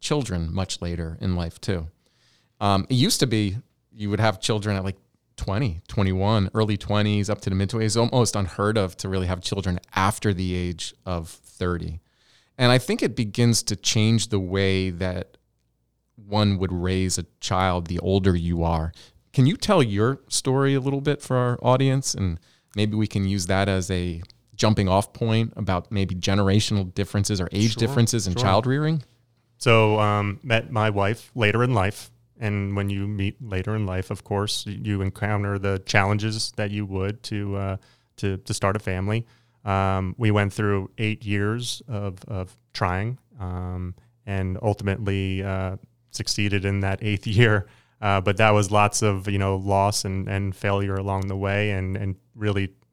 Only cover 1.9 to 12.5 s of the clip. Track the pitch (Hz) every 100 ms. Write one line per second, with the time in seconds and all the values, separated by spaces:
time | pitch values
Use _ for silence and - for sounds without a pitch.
1.9 | - _ _ _ _ _ _ 101 98 -
2.9 | 123 180 - 135 110 104 104 - _ _
3.9 | 113 104 104 113 95 - 107 107 98 95
4.9 | 95 _ _ _ - - 98 131 82 -
5.9 | - 95 92 98 110 95 110 107 101 -
6.9 | 104 104 104 101 104 104 95 98 117 110
7.9 | 110 120 131 110 104 92 - 101 110 92
8.9 | - 98 95 90 92 - 98 92 87 -
9.9 | 95 95 - 107 90 92 90 90 80 -
10.9 | - - 87 80 - _ - 90 87 82
11.9 | 82 - _ _ _ _